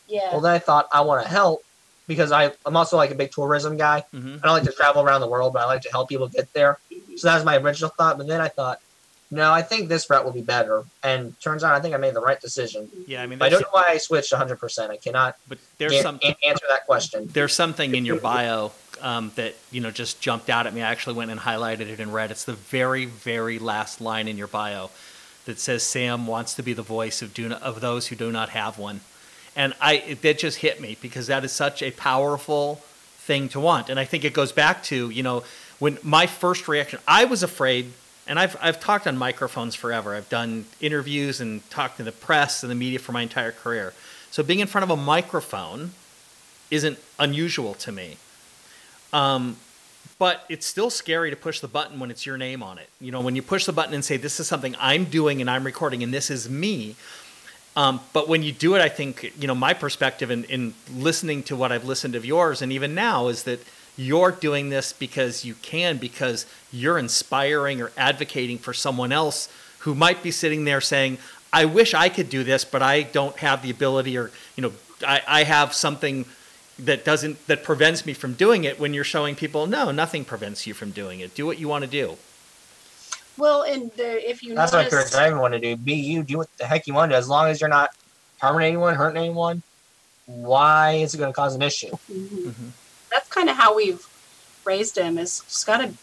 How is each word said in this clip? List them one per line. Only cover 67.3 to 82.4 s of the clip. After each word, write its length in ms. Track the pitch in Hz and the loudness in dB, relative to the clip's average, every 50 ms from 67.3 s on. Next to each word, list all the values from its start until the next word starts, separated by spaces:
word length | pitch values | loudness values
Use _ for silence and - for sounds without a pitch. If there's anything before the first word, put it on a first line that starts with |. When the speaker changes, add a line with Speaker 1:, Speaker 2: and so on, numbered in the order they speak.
| 143 135 139 143 151 151 139 139 139 123 120 | 0 0 2 2 2 0 0 0 -2 -4 -6
Speaker 3:
or 100 | 110 - - | -6 -4 0
advocating 580 | 131 135 143 131 151 - - 143 127 120 120 | 0 2 2 0 -2 -6 -4 -4 -4 -4 -6
for 160 | 113 - - 120 | -8 -8 -8 -6
someone 400 | - - 143 131 123 123 123 139 | -4 -2 -2 -2 -2 0 0 2
else 380 | 151 160 151 143 - - - - - - - - - | 2 2 0 -2 -4 -8 -10 -14 -18 -20 -20 -16 -8
who 140 | - 156 143 | -6 -4 0
might 280 | 139 160 175 185 180 - | 4 4 4 4 2 -2
be 80 | 175 | -6
sitting 340 | 160 - - 156 151 156 151 | -4 -2 -2 0 0 0 0
there 160 | 147 143 135 | 0 0 0
saying, 380 | - - 147 139 135 131 131 127 - - - - - - - | 0 0 2 2 2 0 -2 -6 -12 -16 -20 -20 -6 2 4
"I 140 | 160 165 | 6 6
wish 260 | 160 160 214 226 226 208 | 6 8 6 6 6 6
I 160 | 156 170 185 | 4 4 4
could 220 | 185 - 170 123 | 4 0 -4 -2
do 120 | 131 131 127 | -2 -2 0
this, 200 | 123 135 127 - | 2 2 2 2
but 180 | - - 135 135 | 0 0 2 4
I 200 | 135 139 151 147 | 4 4 4 2
don't 340 | - - 143 139 135 - - | 2 0 0 0 0 -2 -2
have 240 | 156 143 139 131 123 | 0 0 0 0 0
the 80 | 127 | -4
ability," 460 | 123 120 143 135 131 135 127 131 127 123 | -4 0 0 2 2 2 0 0 -2 -4
or, 120 | 120 107 - - - - - | -4 -6 -8 -16 -20 -16 -8
you 60 | - 131 | -4 -4
know, 100 | 113 104 - - - - - - | -4 -4 -8 -18 -20 -14 -4 0
"I, 140 | 139 139 139 - | 2 2 2 2
I 160 | - 147 151 151 | 4 4 4 6
have 300 | 147 156 147 147 131 - | 6 6 4 4 4 2
something 500 | - - 151 147 143 156 147 135 135 123 - - - - - - - - - - - | 0 0 0 -2 -2 -2 -4 -2 -4 -6 -8 -12 -20 -20 -20 -20 -20 -20 -20 -18 -6
that 280 | 127 135 139 131 - | -2 0 0 0 2
doesn't, 400 | 156 151 147 147 151 147 - - | 2 0 0 0 -4 -8 -6 -2
that 160 | - 151 143 - | -2 -2 0 0
prevents 400 | - 156 131 151 160 165 165 - | 0 2 4 4 4 4 2 -4
me 80 | 156 135 | -8 -8
from 220 | - - 131 123 | -8 -6 -6 0
doing 300 | - 180 220 233 196 160 | 2 4 6 4 4 2
it." 140 | 139 139 139 | -2 -4 -2
When 140 | 147 143 147 | -4 -2 -2
you're 120 | 143 143 | -2 -4
showing 300 | - - 156 147 147 143 | -2 -2 0 0 -2 -2
people, 320 | - 156 147 151 151 156 | -4 -6 -4 -2 -2 -2
"No, 240 | 175 226 302 269 175 | 0 0 0 0 0
nothing 340 | 139 147 165 160 - 151 131 | 0 0 -2 -2 -2 -6 -8
prevents 400 | - 123 104 104 101 104 - - | -8 -10 -8 -8 -8 -8 -8 -10
you 80 | 110 101 | -10 -10
from 160 | - 110 104 | -10 -10 -10
doing 300 | 95 104 101 95 90 92 | -10 -10 -10 -10 -10 -12
it. 140 | 92 92 - | -14 -12 -8
Do 120 | - 143 | -6 -4
what 120 | 160 147 165 | -4 -4 -4
you 100 | 160 147 | -4 -4
wanna 180 | 147 143 139 | -4 -4 -4
do." 300 | 127 135 147 127 87 80 - - - - - | -4 -4 -4 -4 -4 -6 -10 -18 -20 -20 -20